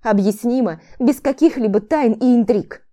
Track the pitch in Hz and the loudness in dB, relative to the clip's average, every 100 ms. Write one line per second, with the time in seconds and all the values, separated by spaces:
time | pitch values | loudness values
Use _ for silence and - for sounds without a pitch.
0 | 226 208 196 208 233 254 220 160 _ - | 0 0 0 -2 -4 -2 -2 -6 _ -2
1 | 254 277 277 269 320 - 220 214 202 311 | -2 0 -4 0 0 2 -2 -2 -2 -2
2 | 247 220 254 240 208 208 160 - _ | 0 0 2 2 2 0 -2 -16 _